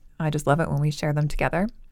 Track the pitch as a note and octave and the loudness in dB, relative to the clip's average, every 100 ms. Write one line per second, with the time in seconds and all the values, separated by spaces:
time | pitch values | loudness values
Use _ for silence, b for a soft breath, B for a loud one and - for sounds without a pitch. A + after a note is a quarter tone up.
0 | - - D#3 D#3 - C#3+ - C#3+ D3+ D3 | -16 -4 -2 0 2 2 2 0 0 0
1 | D#3 D3 D3 - C3+ D#3+ G#3+ - - | -2 0 0 0 0 0 -2 -6 -20